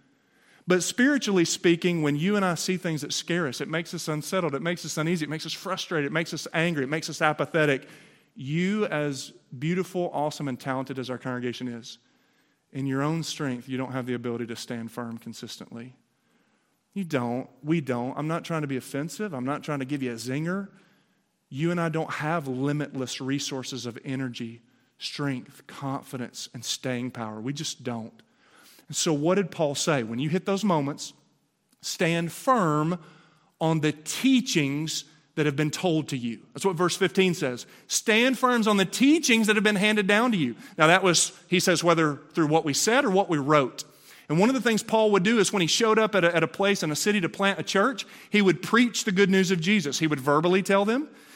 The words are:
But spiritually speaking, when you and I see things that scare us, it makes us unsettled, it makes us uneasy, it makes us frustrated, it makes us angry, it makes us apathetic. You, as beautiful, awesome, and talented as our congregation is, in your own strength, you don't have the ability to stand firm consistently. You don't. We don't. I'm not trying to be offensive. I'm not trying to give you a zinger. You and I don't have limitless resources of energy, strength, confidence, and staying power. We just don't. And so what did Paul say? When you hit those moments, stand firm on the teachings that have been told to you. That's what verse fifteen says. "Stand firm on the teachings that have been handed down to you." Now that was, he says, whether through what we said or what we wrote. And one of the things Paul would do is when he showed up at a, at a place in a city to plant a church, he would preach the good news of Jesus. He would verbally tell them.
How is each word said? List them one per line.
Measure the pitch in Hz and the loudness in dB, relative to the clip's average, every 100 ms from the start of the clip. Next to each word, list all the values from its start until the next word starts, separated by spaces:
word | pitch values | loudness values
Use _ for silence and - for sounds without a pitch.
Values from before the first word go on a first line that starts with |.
| _ _ _ _ _ _ - | _ _ _ _ _ _ 0
But | 180 | 2
spiritually | 170 - 262 285 208 190 | 2 2 2 2 2 2
speaking, | 165 - 175 170 185 170 | 2 2 2 4 2 0
when | 151 147 | 0 0
you | 180 208 | 2 2
and | |
I | 190 | 0
see | 160 - 185 | 0 -2 -4
things | 180 156 | -2 -4
that | 143 | -4
scare | - - 175 151 | -6 -2 -2 -2
us, | - | -4
it | 147 | -6
makes | 160 165 | -6 -6
us | 170 - | -8 -6
unsettled, | 151 147 190 170 | -6 -4 -2 -2
it | 139 | -2
makes | 170 175 | -4 -4
us | 156 - | -6 -4
uneasy, | 156 175 | -2 -2
it | 147 | -2
makes | 156 160 | -6 -8
us | |
frustrated, | - 196 185 - 170 143 | -8 -6 -6 -4 -2 -2
it | |
makes | 160 165 | -2 -4
us | 156 - | -6 -6
angry, | 165 170 151 | -2 0 0
it | 131 | -2
makes | 156 160 | -4 -6
us | 147 | 0
apathetic. | 156 151 143 165 151 131 - - - _ _ | 0 2 0 2 2 0 -4 -20 -20 _ _
You, | - 127 160 185 214 208 | -12 -4 -2 0 0 -2
as | 151 147 135 - - _ 131 | -2 -4 -6 -10 -18 _ -6
beautiful, | 151 180 180 185 175 | -4 -2 -2 -4 -4
awesome, | 143 151 - 143 | -4 -4 -4 -8
and | 123 | -6
talented | 139 131 135 135 | -6 -6 -6 -8
as | 123 | -8
our | 120 | -8
congregation | 131 123 123 117 127 | -6 -6 -6 -6 -10
is, | 120 113 - _ _ _ _ _ _ _ | -12 -14 -20 _ _ _ _ _ _ _
in | 139 135 | -6 -4
your | 135 | 0
own | 147 165 | 0 -2
strength, | 151 - 143 123 123 | -4 -6 -6 -6 -6
you | 127 | -6
don't | 127 | -6
have | 131 123 | -6 -4
the | |
ability | 120 120 117 117 | -4 -4 -6 -6
to | 113 | -10
stand | - 120 113 | -10 -10 -10
firm | - 117 113 | -10 -10 -10
consistently. | - 110 117 - - 117 123 127 _ _ _ _ _ _ _ _ _ | -14 -14 -14 -14 -16 -16 -18 -20 _ _ _ _ _ _ _ _ _
You | 202 | -8
don't. | 175 143 120 123 - _ | -4 -2 -2 -4 -6 _
We | 147 170 | -2 -2
don't. | 131 120 123 139 | 0 -2 -4 -6
I'm | 151 | -4
not | 165 | -4
trying | 160 160 | -4 -4
to | 143 | -4
be | 131 | -6
offensive. | - 139 160 - 214 | -6 -8 -8 -8 -8
I'm | 139 127 | -6 -4
not | 147 | -6
trying | - 143 | -4 -6
to | |
give | 131 143 | -4 -6
you | 127 | -6
a | 117 | -6
zinger. | 117 139 160 190 196 - _ _ _ _ _ _ - | -6 -6 -4 -4 -6 -14 _ _ _ _ _ _ -14
You | 135 165 | -4 -2
and | 175 | 0
I | 165 | -2
don't | 160 156 | -2 -4
have | - 151 165 139 | -4 -2 -2 -2
limitless | 127 139 147 143 135 127 - | -2 -2 -2 -4 -6 -8 -6
resources | 131 139 - 135 123 127 117 | -4 -4 -4 -8 -8 -10 -10
of | 110 | -10
energy, | - 131 131 123 117 117 _ _ _ - | -8 -6 -6 -8 -12 -14 _ _ _ -14
strength, | - - 143 127 - - - | -12 -4 -4 -4 -8 -20 -20
confidence, | - 139 139 - 131 120 - - | -10 -6 -6 -8 -10 -10 -12 -14
and | 131 | -12
staying | - - 131 123 123 | -8 -6 -4 -4 -6
power. | 120 110 107 | -8 -10 -8
We | 117 | -8
just | 143 156 - | -6 -8 -8
don't. | 123 117 113 - _ _ _ _ - - - | -8 -8 -8 -16 _ _ _ _ -20 -20 -10
And | 151 | -4
so | 180 | 0
what | 147 156 190 | 2 2 2
did | 180 | 0
Paul | - 151 | -2 -2
say? | 139 - 147 | 0 0 0
When | 110 117 | 0 -4
you | 147 | -2
hit | 180 | -2
those | 190 196 | -2 0
moments, | 202 160 139 156 - - _ _ _ _ _ _ | 2 2 0 -6 -12 -16 _ _ _ _ _ _
stand | - - 170 170 170 | -8 -2 0 2 -2
firm | - - 247 170 151 156 175 - - _ _ _ - | -2 2 4 4 2 0 -2 -8 -20 _ _ _ -2
on | 160 160 | 0 2
the | 151 | 0
teachings | 147 - - 262 262 - 165 139 143 156 - - _ _ | -2 -6 0 4 4 4 0 0 -2 -4 -8 -10 _ _
that | - 151 | -2 0
have | 139 | 0
been | 156 | -2
told | - 185 156 151 | 0 0 0 -2
to | 135 | -4
you. | 117 113 - | -6 -8 -12
That's | 131 196 | -4 -2
what | 170 | 2
verse | 175 | 0
fifteen | - 185 - 185 | 2 0 2 2
says. | 170 135 120 - - - | 2 -4 -6 -12 -18 -4
"Stand | - - 214 254 254 | -4 2 4 4 2
firm | 254 240 214 | 2 2 4
on | 202 | 4
the | |
teachings | 190 - 269 330 - 226 214 | 2 4 6 6 4 4 4
that | 214 | 4
have | |
been | 208 208 | 4 2
handed | 214 214 196 | 2 2 4
down | 208 247 | 4 4
to | 202 | 2
you." | 131 113 - - | 0 -2 -6 4
Now | 160 | 6
that | 185 | 6
was, | 185 160 - - - | 6 2 2 -4 -2
he | 185 | 0
says, | 190 160 | 4 2
whether | 170 165 156 139 - | 4 4 4 0 -6
through | - 151 | 0 2
what | 160 156 | 2 0
we | |
said | 139 - 247 254 | 0 2 2 4
or | |
what | 190 196 | 2 2
we | 156 | 0
wrote. | 139 151 127 - - _ - - - | 4 4 4 -2 -14 _ -20 -14 -2
And | 156 | 4
one | 214 | 4
of | |
the | 269 | 4
things | 233 220 | 2 0
Paul | - 220 220 | 2 2 4
would | 202 | 4
do | 190 233 | 4 4
is | 175 | 2
when | 208 | 2
he | 160 | 0
showed | - 226 220 | 2 4 4
up | 220 | 4
at | 202 | 4
a, | 170 | 4
at | 170 | 4
a | 160 | 0
place | - 196 202 | 0 0 0
in | 160 | -2
a | 147 | -2
city | 208 208 | 0 2
to | 165 | 0
plant | - 196 190 | 0 0 0
a | |
church, | - 196 226 202 - - - | 0 2 2 0 -10 -16 -2
he | 208 | 4
would | 190 196 | 4 4
preach | - 226 247 - | 4 4 4 2
the | - | -2
good | 185 202 | 2 4
news | 190 185 | 4 4
of | 185 | 2
Jesus. | 165 214 143 127 | 2 2 0 0
He | 160 | 0
would | 147 | 0
verbally | 131 147 175 185 | 2 4 4 2
tell | 190 196 202 | 4 2 2
them. | 247 302 - - | 0 -4 -10 -20